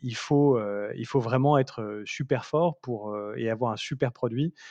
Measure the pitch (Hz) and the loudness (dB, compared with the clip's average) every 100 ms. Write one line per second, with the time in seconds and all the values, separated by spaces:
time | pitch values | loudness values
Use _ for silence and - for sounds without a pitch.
0 | 127 113 - 143 143 120 104 101 104 - | -6 -6 2 6 6 4 2 -4 -6 -6
1 | 117 139 113 127 139 147 135 - 107 104 | -2 -2 2 2 4 4 2 -4 -8 -8
2 | 101 - 135 127 - 151 175 - 127 110 | -8 -8 -2 -2 0 0 0 -2 -6 -6
3 | 107 104 104 113 113 113 120 107 - 131 | -6 -6 -6 -4 -2 0 -2 -2 -6 -2
4 | 127 - 120 120 165 - - | -2 0 -2 0 -2 -4 -16